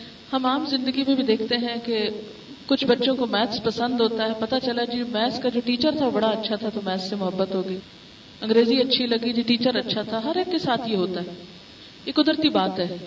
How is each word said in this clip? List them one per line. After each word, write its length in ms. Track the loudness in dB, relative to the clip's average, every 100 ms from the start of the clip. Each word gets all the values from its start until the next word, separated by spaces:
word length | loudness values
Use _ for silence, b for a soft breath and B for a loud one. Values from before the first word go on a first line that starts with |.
| B B -4
ہم 140 | -2 0
عام 180 | 0 0
زندگی 360 | -2 0 0 2
میں 80 |
بھی 100 | 2 4
دیکھتے 300 | 2 2 -2
ہیں 180 | -2 -4
کہ 240 | -2 -2 -2 -4 -12 -16 -18 -8 -2
کچھ 180 | 0 2
بچوں 280 | 2 2 0
کو 100 | 0
میتھس 340 | 0 0 0
پسند 380 | -2 0 0 2
ہوتا 240 | 2 2
ہے، 80 | -2 -2
پتہ 160 | -2 -2
چلا 220 | 0 -2
جی 180 | -2 -2 -2
میتھس 300 | 0 0 0
کا 100 | -2
جو 120 | 0
ٹیچر 320 | 0 2 2 2
تھا 100 | 2
بڑا 180 | 2 2
اچھا 280 | 0 -2 -4
تھا 120 | -4
تو 60 | -4
میتھس 240 | -2 -4 -4
سے 60 | -4
محبت 380 | -2 0 0
ہو 80 | -2 -4
گئی، 80 | -6 -10 -20 -20 -20 -20 -6
انگریزی 360 | 2 6 6 4
اچھی 280 | 4 2 2
لگی 260 | 0 0
جی 100 | 0 2
ٹیچر 280 | 2 2 0
اچھا 260 | -2 -4
تھا، 180 | -4 -2
ہر 120 | -2 0
ایک 140 | 0
کے 60 | 0
ساتھ 280 | 0 0 0
یہ 80 | 0
ہوتا 240 | 0 -2
ہے۔ 120 | -6 -10 -16 -18 -20 B B B -2
یہ 60 |
قدرتی 340 | 2 4 4 2
بات 280 | 2 0 0
ہے 180 | -4 -4